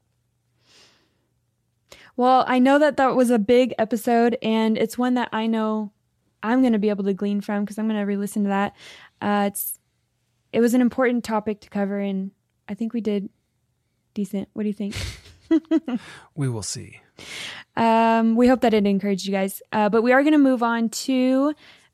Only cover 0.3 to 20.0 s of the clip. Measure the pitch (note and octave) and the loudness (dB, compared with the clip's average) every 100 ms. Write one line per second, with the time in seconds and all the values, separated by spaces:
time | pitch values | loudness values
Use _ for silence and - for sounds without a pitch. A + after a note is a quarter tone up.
0.3 | _ _ _ _ _ _ _ _ _ _ | _ _ _ _ _ _ _ _ _ _
1.3 | _ _ _ _ _ _ - - - B3 | _ _ _ _ _ _ -20 -12 -2 4
2.3 | B3+ - B3+ B3+ C#4+ D4+ C#4 C4 B3 A#3+ | 4 4 2 4 4 4 2 2 2 2
3.3 | A#3+ G3+ B3 B3+ - A3 A3+ - A#3 A#3 | 2 4 4 2 0 -4 -2 0 2 2
4.3 | A3+ A3 A3 A3 A3 A3 - B3 B3 - | 0 -2 0 0 0 -2 -2 -2 -2 -2
5.3 | A3 A3+ A3 A3 G#3+ G#3 _ _ _ _ | -4 -2 -2 -2 -4 -6 _ _ _ _
6.3 | _ G#3+ B3+ B3+ A3 G#3 G3+ G3 F#3+ G3+ | _ -2 2 2 2 0 0 -2 -2 -2
7.3 | G3+ G3+ G3+ G3+ G#3 A3 G#3+ G3+ G3+ G3+ | -4 -4 -4 -4 -4 -4 -2 -2 -4 -4
8.3 | G#3+ G3+ G3 G3+ - - - - - G3+ | -4 -2 0 -2 -6 -20 -20 -20 -8 -2
9.3 | G#3 G3+ G3+ - - _ _ _ _ _ | 0 -2 -4 -10 -12 _ _ _ _ _
10.3 | _ _ A3+ A#3 B3+ A#3+ - B3 A#3+ A3 | _ _ 0 2 2 2 2 0 0 -2
11.3 | G#3+ G#3+ G#3 - G3+ G3 G3+ G3+ F#3+ G3 | -4 -4 -8 -8 -4 -4 -4 -4 -4 -6
12.3 | - _ _ - G3+ A3+ A#3 G#3+ G#3 G3 | -12 _ _ -14 -8 -6 -6 -4 -4 -6
13.3 | _ _ _ _ _ _ _ _ - G3 | _ _ _ _ _ _ _ _ -10 -6
14.3 | G3 - - G#3+ G3+ G3+ - - - - | -6 -8 -6 -6 -6 -8 -8 -10 -12 -20
15.3 | - - D#4+ - D#4+ - A#3+ - - - | -14 0 0 2 -2 -2 -6 -8 -20 -14
16.3 | - C3+ A2+ F#2+ - F#2+ - _ - - | -6 -4 -4 -8 -10 -14 -20 _ -20 -18
17.3 | - - - - - A3+ A3+ A3+ A3+ A3+ | -14 -14 -16 -10 -2 2 4 4 2 2
18.3 | A3+ B3 B3+ A#3+ G#3+ G3+ G3 G#3 F#3+ G3 | 4 4 4 2 2 2 0 0 -4 -4
19.3 | G3 G3 - - G#3+ G#3 A3 | -4 -4 -8 -6 -2 0 2